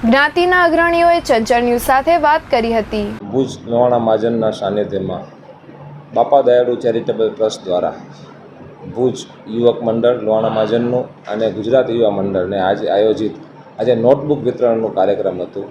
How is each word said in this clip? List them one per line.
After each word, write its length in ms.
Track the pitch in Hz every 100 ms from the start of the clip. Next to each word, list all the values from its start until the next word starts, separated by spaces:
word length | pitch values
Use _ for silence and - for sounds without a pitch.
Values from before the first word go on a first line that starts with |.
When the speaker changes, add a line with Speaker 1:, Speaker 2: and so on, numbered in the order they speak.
| 226
Speaker 1:
જ્ઞાતિના 580 | 262 294 320 359 359
અગ્રણીઓએ 560 | 349 330 339 339 339 339
ચંચળ 420 | 339 233 226 240
ન્યૂઝ 180 | 240 240
સાથે 340 | - 269 269 339
વાત 240 | 294 320 -
કરી 240 | 247 226
હતી. 320 | 226 220 214 208 214 -
Speaker 2:
ભુજ 200 | 127 131 - 110
લોહાણા 320 | 117 123 120
મહાજનના 520 | 113 110 113 117 110
સાનિધ્યમાં 720 | 104 98 104 98 98 95 92 - - - - - - - - -
બાપા 280 | 110 117 139
દયાળુ 340 | 123 123 123 120
ચેરિટેબલ 540 | 120 113 113 107 110
ટ્રસ્ટ 340 | 104 110 - 95
દ્વારા 280 | 90 82 - - - - - - - - - - 90
ભુજ 200 | 127 - - - -
યુવક 320 | 110 117 -
મંડળ 360 | 117 113 117 123
લોહાણા 280 | 107 110 113
મહાજનનું 560 | 110 107 117 120 123 127 - -
અને 200 | 107 113
ગુજરાત 380 | 98 107 131 123
યુવા 220 | 117 110 101
મંડળને 420 | 98 95 90 98
આજે 300 | 92 101 101
આયોજિત 480 | 98 110 107 107 - - - - -
આજે 160 | 117 117
નોટબુક 460 | 117 139 147 143 117
વિતરણનું 480 | - 120 113 110 95
કાર્યક્રમ 440 | 95 101 98 90
હતું. 280 | 87 101 101